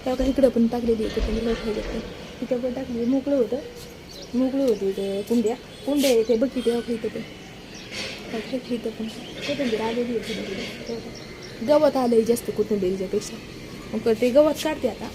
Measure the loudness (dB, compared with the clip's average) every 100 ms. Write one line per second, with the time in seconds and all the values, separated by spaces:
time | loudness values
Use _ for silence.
0 | -2 0 2 6 6 6 2 2 2 2
1 | 2 0 0 0 0 -2 -2 -2 -4 -6
2 | -8 -12 -14 -10 -2 -2 0 -4 -4 -2
3 | 2 2 4 2 2 0 -6 -14 -16 -16
4 | -16 -16 -4 0 2 2 2 2 0 -2
5 | -2 -4 0 2 2 -2 -8 -10 -2 2
6 | 4 4 4 4 2 2 0 0 -2 -4
7 | -4 -6 -10 -14 -16 -18 -16 -16 -12 -10
8 | -10 -10 -8 -8 -4 -6 -4 -4 -4 -6
9 | -8 -8 -12 -10 -6 -2 0 0 0 -2
10 | -2 -2 -4 -6 -4 -6 -8 -10 -8 -8
11 | -8 -14 -14 -14 -14 -6 4 6 6 4
12 | 4 4 6 2 2 -2 2 2 2 0
13 | -2 -2 -4 -12 -12 -14 -14 -14 -6 0
14 | 2 4 6 8 6 4 -2 0 -2 -2
15 | -10